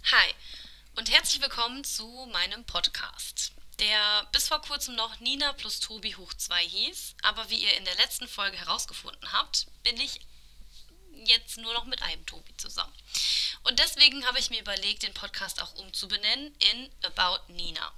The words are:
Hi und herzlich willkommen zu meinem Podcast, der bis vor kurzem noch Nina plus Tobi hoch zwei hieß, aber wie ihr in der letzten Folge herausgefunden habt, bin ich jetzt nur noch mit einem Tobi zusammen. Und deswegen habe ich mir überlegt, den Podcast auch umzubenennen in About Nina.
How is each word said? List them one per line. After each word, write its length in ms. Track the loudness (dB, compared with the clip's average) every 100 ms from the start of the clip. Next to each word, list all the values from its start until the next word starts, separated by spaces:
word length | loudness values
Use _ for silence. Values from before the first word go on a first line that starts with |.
| 8
Hi 220 | 8 6 2 -10 -12 -14 -18 -10
und 140 | -6 4
herzlich 300 | 6 6 0
willkommen 420 | 0 0 -2 -2
zu 460 | -6 -6 -8 -12 -6
meinem 320 | -2 -2 -4
Podcast, 840 | -4 0 0 0 -6 -6 -8 -4 -6 -6 -12 0
der 460 | 4 4 6 4 2
bis 160 | 0 2
vor 140 | 0
kurzem 340 | -2 -4 -4
noch 240 | -2 -4 -2
Nina 340 | -4 0 -2
plus 260 | -2 -6 -4
Tobi 360 | -4 -6 -8
hoch 180 | -8 -10
zwei 280 | -6 0 2
hieß, 520 | 2 0 -4 -4 -12 2
aber 260 | 2 2 -4
wie 120 | 0
ihr 120 | 2 2
in 80 |
der 100 | 2
letzten 320 | 2 2 2 -6
Folge 300 | -2 -2 -2
herausgefunden 760 | -2 -2 -2 -6 -12 -12 0
habt, 360 | 0 2 0 0 -2
bin 160 | -2 -2
ich 220 | -4 -6 -12 -16 -18 -16 -16 -16 -18 -20 -20 -4
jetzt 320 | 4 4 4 -8
nur 160 | -4
noch 120 | -4
mit 160 | -4 -4
einem 220 | -4 -4
Tobi 300 | -8 -10 -14 -10
zusammen. 360 | -8 -4 -6 -8 -6 0 2 2 0 0
Und 160 | 2 4
deswegen 460 | 2 8 8 8
habe 140 | 0 2
ich 100 | 0
mir 120 | -2
überlegt, 420 | -4 -2 -2 -2
den 100 | -6
Podcast 480 | -6 -8 -6 -4 -4
auch 120 | -6
umzubenennen 800 | -10 -8 -8 -4 -2 0 0 -4 4 4
in 180 | 4 -6 -8
About 480 | -6 2 2 2 -4
Nina. 400 | -6 -4 -4 -6